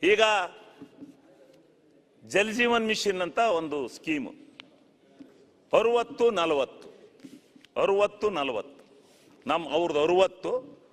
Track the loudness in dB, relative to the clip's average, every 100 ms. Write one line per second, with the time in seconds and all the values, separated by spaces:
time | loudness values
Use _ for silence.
0 | 4 4 4 2 -2 -10 -20 -20 -20 -20
1 | -20 -20 _ -20 -20 -20 _ _ _ _
2 | _ _ -4 0 0 0 2 2 0 -2
3 | -2 -2 -4 0 0 0 -2 -6 -8 -10
4 | -6 -6 -6 -12 -20 -20 -20 _ _ _
5 | _ _ -20 -20 _ _ _ 2 2 0
6 | -2 0 0 2 0 0 -2 -6 -20 -20
7 | -20 _ -20 -20 _ -20 -14 -2 0 2
8 | 0 0 -4 -2 -4 -4 -8 -16 -20 -20
9 | _ _ _ -18 -4 -4 -2 -2 0 0
10 | 2 4 2 0 -6 -6 -8 -20 _